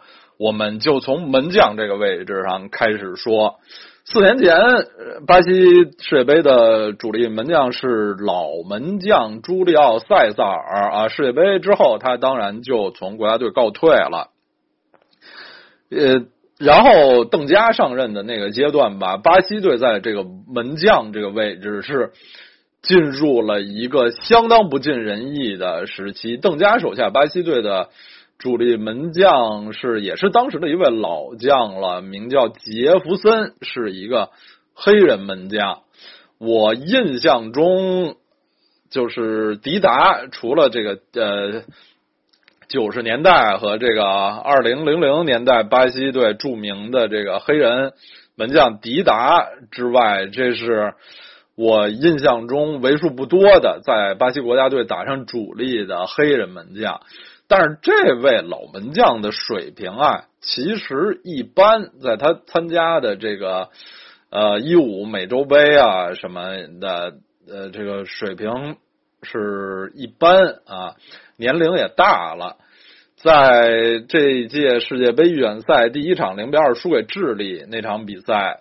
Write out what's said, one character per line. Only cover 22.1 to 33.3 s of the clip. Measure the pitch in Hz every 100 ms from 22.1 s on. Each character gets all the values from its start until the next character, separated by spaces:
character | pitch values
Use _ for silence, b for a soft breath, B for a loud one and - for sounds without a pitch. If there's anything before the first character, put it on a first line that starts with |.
| b b b b b b _
进 | - 180
入 | 151 135 151 120
了 | 107 104
一 | 101 104 123
个 | 139 120
相 | - - 233 233
当 | 226 185
不 | 135
尽 | 143
人 | 127 107 104 135 147
意 | 117 95
的 | 90 82 95
时 | - 98
期。 | - 113 120
邓 | - 151
加 | 202 233
手 | 143 104
下 | 104
巴 | 131 151
西 | 180
队 | 170 127
的 | 104 95 - b b b b _
主 | 127 117
力 | 120 113
门 | 107 120 165
将 | 160 185 139 113 104 107
是， | 107 127 113
也 | 98 80
是 | 196
当 | 233 254
时 | 156
的 | 165
一 | 175
位 | 151
老 | 113 90 80 67 117
将 | 127 135 110 95
了， | 95 90
名 | 95 98 117
叫 | 135 113
杰 | - - 110 139 180
弗 | 151 202
森， | 208